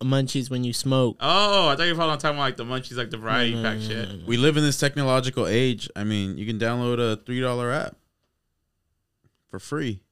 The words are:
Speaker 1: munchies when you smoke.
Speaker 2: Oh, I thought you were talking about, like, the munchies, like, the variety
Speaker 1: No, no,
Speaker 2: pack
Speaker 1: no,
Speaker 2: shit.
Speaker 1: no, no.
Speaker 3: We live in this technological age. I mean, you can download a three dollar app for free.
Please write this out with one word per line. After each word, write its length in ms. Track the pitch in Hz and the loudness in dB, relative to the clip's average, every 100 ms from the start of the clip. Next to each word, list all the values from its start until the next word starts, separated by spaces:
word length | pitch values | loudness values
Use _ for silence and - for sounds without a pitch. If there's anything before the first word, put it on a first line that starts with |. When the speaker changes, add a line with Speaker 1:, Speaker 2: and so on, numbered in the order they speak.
Speaker 1:
munchies 480 | 131 135 131 143 123 | 0 2 2 -2 -2
when 140 | 127 | -2
you 80 | 123 | -2
smoke. 460 | 113 135 131 123 - | -2 2 4 2 2
Speaker 2:
Oh, 480 | 143 185 208 196 160 | 0 2 4 4 4
I 80 | 139 | 4
thought 60 | 175 | 2
you 40 | |
were 40 | 165 | 2
talking 320 | 160 143 156 | 0 0 0
about, 80 | 147 | 0
like, 180 | 135 - | -2 -2
the 80 | |
munchies, 320 | 117 127 131 123 | -6 -6 -6 -6
like, 140 | 113 | -6
the 80 | 113 | -6
variety 360 | 110 117 120 | 0 2 2
Speaker 1:
No, 80 | 117 | 0
no, 60 | 113 | -2
Speaker 2:
pack 100 | 110 | -2
Speaker 1:
no, 40 | 110 | -4
Speaker 2:
shit. 220 | 110 101 | -6 -6
Speaker 1:
no, 60 | 95 | -8
no. 80 | 85 | -2
Speaker 3:
We 120 | 120 | 2
live 180 | 147 151 | 4 4
in 60 | |
this 160 | 147 135 | 2 2
technological 680 | 143 147 135 131 127 127 90 | 0 2 2 2 2 -2 2
age. 440 | 113 131 113 - | 2 2 0 -6
I 80 | - | -6
mean, 340 | 107 104 98 80 | -2 0 -2 -4
you 80 | 107 | -4
can 120 | 110 | -2
download 400 | 117 123 120 120 | -2 0 0 0
a 180 | 117 107 | 0 -2
three 260 | - 123 | -4 -2
dollar 280 | 127 123 120 | -2 -2 -2
app 240 | 147 - - _ _ _ _ _ _ _ _ _ _ _ _ _ _ _ | -2 -6 -10 _ _ _ _ _ _ _ _ _ _ _ _ _ _ _
for 80 | 95 | -16
free. 420 | - 151 131 98 _ | -8 -4 -4 -6 _